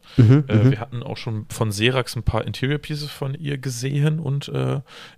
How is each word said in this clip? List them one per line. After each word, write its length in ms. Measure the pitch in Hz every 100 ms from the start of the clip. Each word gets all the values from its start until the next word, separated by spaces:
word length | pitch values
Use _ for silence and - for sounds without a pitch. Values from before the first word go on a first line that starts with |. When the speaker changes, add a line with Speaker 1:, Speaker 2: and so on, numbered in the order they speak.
| - -
Speaker 1:
Mhm, 280 | 110 143 139
Speaker 2:
Äh, 60 | 110
Speaker 1:
mhm. 140 | 127
Speaker 2:
wir 100 | 120
hatten 220 | 120 120
auch 160 | - -
schon 260 | 123 107 -
von 200 | - 110
Serax 460 | 101 117 131 - 120
ein 60 |
paar 240 | - 110 -
Interior 320 | - 127 147
Pieces 320 | - 151 147
von 240 | - 135
ihr 240 | 147 147 139
gesehen 600 | 131 117 135 143 151 156
und, 280 | 131 143 -
äh, 320 | 135 131 135 - - -